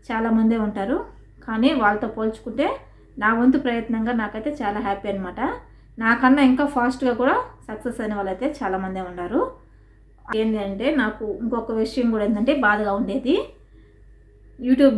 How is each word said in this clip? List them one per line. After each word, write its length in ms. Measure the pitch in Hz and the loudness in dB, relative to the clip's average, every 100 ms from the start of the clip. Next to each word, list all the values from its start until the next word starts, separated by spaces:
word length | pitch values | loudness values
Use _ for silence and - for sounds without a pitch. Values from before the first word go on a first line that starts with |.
| - | -2
చాలామందే 480 | 226 226 220 220 226 | -2 2 4 4 2
ఉంటారు. 320 | 214 208 202 339 480 - - - | -2 -4 -4 -4 -6 -18 -20 -18
కానీ 280 | - 220 262 294 | -8 0 2 4
వాళ్ళతో 280 | 208 208 220 220 | 2 2 -4 -2
పోల్చుకుంటే 500 | 220 220 240 226 339 539 - - - - | -4 -4 -8 -2 -2 -2 -12 -20 -20 -2
నా 120 | 208 233 | 0 4
వంతు 200 | 247 269 | 4 4
ప్రయత్నంగా 480 | 262 233 226 220 220 233 | 0 -2 -2 -4 -2 -2
నాకైతే 300 | 208 220 294 294 | -2 -4 -6 -4
చాలా 180 | 202 208 | -4 -4
హ్యాపీ 220 | 208 196 - | -4 -4 -4
అనమాట. 280 | 196 185 196 277 494 - - - - | -6 -6 -4 -4 -4 -14 -20 -20 -2
నాకన్నా 440 | 226 233 262 285 | 0 4 6 6
ఇంకా 220 | 262 254 285 | 6 4 2
ఫాస్ట్గా 380 | 262 240 254 254 233 | 2 0 0 -2 2
కూడా 140 | 254 440 508 - - | 2 2 -2 -14 -14
సక్సెస్ 300 | 214 247 233 | -8 -8 -6
అయిన 120 | 214 202 | -6 -4
వాళ్ళైతే 280 | 190 185 269 - | -4 -4 -6 -4
చాలామందే 440 | 202 190 190 185 180 | -4 -4 -4 -6 -8
ఉన్నారు. 320 | 175 175 247 523 - - - - _ - _ - 220 | -8 -2 0 -2 -6 -20 -20 -20 _ -20 _ -6 -2
ఏంటి 200 | 220 214 196 | 0 0 -4
అంటే, 200 | 196 254 311 | -2 0 0
నాకు 240 | 214 - 214 190 | 0 -4 -8 -4
ఇంకొక 320 | 233 240 - 220 | -2 -4 -2 -2
విషయం 240 | 220 - 233 | -2 0 0
కూడా 100 | 220 202 | 0 0
ఏంటంటే 260 | 208 240 285 214 | 0 2 2 2
బాధగా 280 | 208 208 196 | 2 0 -2
ఉండేది, 360 | 190 247 254 381 - - - - - - - - - - - - | -2 -2 0 0 -2 -14 -20 -20 -20 -20 -20 -20 -20 -20 -20 -6
YouTube 380 | 247 262 277 | 2 6 6